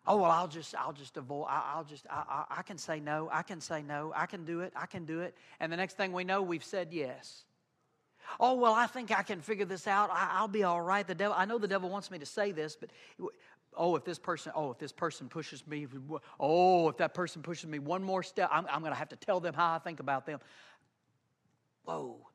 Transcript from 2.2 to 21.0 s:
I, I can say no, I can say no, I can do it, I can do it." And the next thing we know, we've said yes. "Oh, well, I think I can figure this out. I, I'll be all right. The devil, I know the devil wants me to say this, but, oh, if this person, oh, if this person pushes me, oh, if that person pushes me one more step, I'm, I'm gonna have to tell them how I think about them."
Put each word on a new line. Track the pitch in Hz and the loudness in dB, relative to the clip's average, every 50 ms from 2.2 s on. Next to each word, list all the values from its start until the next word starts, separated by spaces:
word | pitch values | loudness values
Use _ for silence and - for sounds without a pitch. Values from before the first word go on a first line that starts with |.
| - - 135 147 - - | -6 -4 -6 -6 -6 -6
I, | 139 170 | -8 -8
I | |
can | - - 185 143 | -8 -10 -12 -10
say | - - 160 151 | -6 -6 -6 -4
no, | 147 147 151 156 160 - | -4 -4 -2 -2 -2 -2
I | 143 160 | -4 -4
can | 175 - 185 156 | -4 -4 -10 -10
say | - - 165 151 | -8 -6 -6 -6
no, | 147 143 147 147 151 160 - | -6 -6 -6 -6 -6 -4 -2
I | 147 175 | -2 -4
can | - 208 180 160 | -4 -4 -10 -8
do | 165 170 170 | -6 -6 -6
it, | 185 - - | -6 -6 -8
I | 131 170 | -10 -10
can | - - 180 160 | -8 -8 -10 -8
do | 151 165 165 | -6 -6 -6
it." | 180 160 - - - - - - | -6 -8 -10 -14 -20 -16 -10 -6
And | 160 160 | -6 -4
the | 170 | -2
next | 175 190 185 - | -2 -4 -4 -2
thing | - 196 185 | -2 -2 -2
we | 180 180 180 | -2 -2 0
know, | 185 190 202 | 0 0 0
we've | 190 175 170 147 - | 2 0 -2 -4 -4
said | - 208 185 175 160 | -6 -4 -4 -4 -4
yes. | 170 160 135 127 131 - - - - - - _ _ _ _ _ _ _ _ _ _ _ _ _ _ _ - - - - | -4 -4 -4 -4 -6 -10 -14 -18 -20 -20 -20 _ _ _ _ _ _ _ _ _ _ _ _ _ _ _ -14 -8 0 4
"Oh, | 233 254 262 | 4 4 6
well, | 247 240 226 | 6 6 6
I | 220 233 240 220 | 6 6 4 2
think | - 254 233 196 220 | 0 -6 -2 0 0
I | 190 | 0
can | 196 - 202 170 | 0 -2 -4 -6
figure | 143 214 220 196 202 | -4 -4 -2 -2 -2
this | 180 190 165 - | -2 -4 -4 0
out. | 214 196 202 208 185 | 2 4 4 4 4
I, | 180 175 190 180 | 2 0 0 2
I'll | - 190 220 202 | 2 0 0 0
be | 196 214 196 | 2 2 4
all | 175 175 175 | 4 4 2
right. | 170 180 196 202 190 | 2 2 2 2 2
The | 185 175 | 0 -2
devil, | 165 202 208 185 175 | 0 0 2 4 2
I | 190 | 2
know | 214 233 233 | 2 2 0
the | 208 185 | 0 2
devil | 196 190 180 180 | 0 0 0 -2
wants | 196 202 190 - | -4 -6 -8 -8
me | 185 156 | -10 -10
to | 143 | -10
say | - - 220 202 202 | -6 -2 0 0 0
this, | 170 156 151 147 - | 0 -2 -4 -4 -6
but, | - - - - - - - - - 180 - - _ - - - _ _ _ - | -12 -16 -16 -16 -20 -20 -20 -14 -10 -10 -10 -10 _ -20 -20 -20 _ _ _ -2
oh, | 165 170 180 165 | 2 2 4 4
if | 147 - | 2 0
this | 180 160 - | -2 -8 -6
person, | - 185 165 147 - 156 - | -4 -4 -4 -4 -4 -6 -4
oh, | 160 151 135 | -2 -2 -4
if | 120 - | -4 -6
this | 156 135 | -10 -10
person | - - 175 156 - - 135 120 | -6 -4 -4 -4 -4 -6 -12 -10
pushes | - 160 147 - 156 131 - | -8 -8 -8 -8 -12 -14 -10
me, | 147 151 147 147 120 135 135 131 151 156 143 - - - - | -8 -8 -8 -8 -8 -10 -12 -10 -8 -10 -10 -10 -10 -6 0
oh, | 139 151 160 175 180 185 185 175 165 156 | 4 6 8 10 10 10 10 8 8 6
if | - | 4
that | - 165 156 | 4 2 2
person | - 180 180 160 - 160 | 2 0 -2 -2 -4 -8
pushes | 139 170 165 - 175 156 | -8 -8 -8 -8 -6 -6
me | 151 143 | -6 -4
one | 139 147 180 190 | -2 -2 -2 -2
more | 190 190 190 185 | 0 0 0 0
step, | - - - 208 180 156 | -2 -2 0 2 2 4
I'm, | 147 160 - - | 4 2 2 2
I'm | 139 156 | -2 -2
gonna | 160 156 135 | 0 -2 -2
have | 123 156 - | -4 -4 -8
to | - | -10
tell | - - - 190 180 | -6 0 2 2 2
them | 170 170 | 2 0
how | 131 151 139 165 165 | 0 2 2 2 2
I | 165 | 0
think | - 175 160 143 | -2 -6 -8 -6
about | 135 139 135 131 - | -2 -2 -2 -2 -2
them." | 160 147 131 - - - - - - - _ _ _ _ _ | -6 -10 -10 -12 -18 -20 -20 -20 -20 -20 _ _ _ _ _